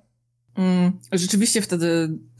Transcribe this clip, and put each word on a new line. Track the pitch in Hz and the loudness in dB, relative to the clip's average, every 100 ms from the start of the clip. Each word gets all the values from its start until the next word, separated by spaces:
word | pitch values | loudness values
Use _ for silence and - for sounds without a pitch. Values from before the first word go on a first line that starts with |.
| _ _ _ _ _ | _ _ _ _ _
Mm, | - 185 180 180 180 - | -2 0 2 2 -2 -4
rzeczywiście | 185 180 196 233 220 | -4 0 0 2 0
wtedy | 202 175 170 165 160 160 - | -2 -2 0 0 0 -6 -10